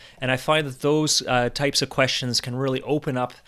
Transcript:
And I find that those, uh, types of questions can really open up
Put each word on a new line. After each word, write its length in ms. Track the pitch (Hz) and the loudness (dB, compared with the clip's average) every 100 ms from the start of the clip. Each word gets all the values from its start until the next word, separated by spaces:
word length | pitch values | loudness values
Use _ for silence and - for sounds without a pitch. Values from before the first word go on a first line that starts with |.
| - - | -20 -8
And 120 | 127 | -2
I 80 | 127 | -2
find 280 | - 156 147 | 2 0 0
that 140 | 131 | -2
those, 420 | 143 156 151 - - | 2 2 2 0 2
uh, 240 | 123 120 | 2 2
types 320 | - 143 - | 0 -2 0
of 80 | 131 | -2
questions 500 | - 131 - 127 120 | 2 2 2 -2 -2
can 160 | - 123 | -2 -4
really 240 | 135 131 | -2 -2
open 360 | - 147 151 127 | 0 -2 0 -2
up 160 | 123 - | -2 -6